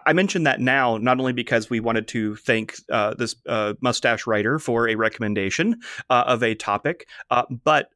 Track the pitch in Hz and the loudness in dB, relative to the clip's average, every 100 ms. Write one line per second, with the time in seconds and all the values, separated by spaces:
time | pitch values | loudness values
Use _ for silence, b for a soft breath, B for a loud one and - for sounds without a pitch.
0 | 151 165 196 185 147 127 127 135 123 110 | 2 4 2 2 2 2 2 2 2 2
1 | 120 127 131 123 120 117 107 117 117 113 | 0 0 0 -2 0 0 0 -2 0 -2
2 | 113 117 107 104 - 113 110 - - 113 | -2 -4 -4 -4 0 0 -2 -12 -4 0
3 | 104 113 113 - - 113 104 104 123 - | 0 -2 -6 -6 -4 -2 -2 -2 -2 0
4 | 123 110 - 107 107 156 - 117 113 110 | 0 0 0 0 0 -2 0 0 0 0
5 | 113 - 107 101 98 - 202 233 B B | -2 -2 -2 0 -2 0 0 -2 B B
6 | - 123 127 117 117 110 - 104 147 180 | 0 2 2 2 0 -2 -2 -2 -2 -6
7 | - B B 123 - 120 156 151 - | -12 B B -2 -2 -2 2 2 0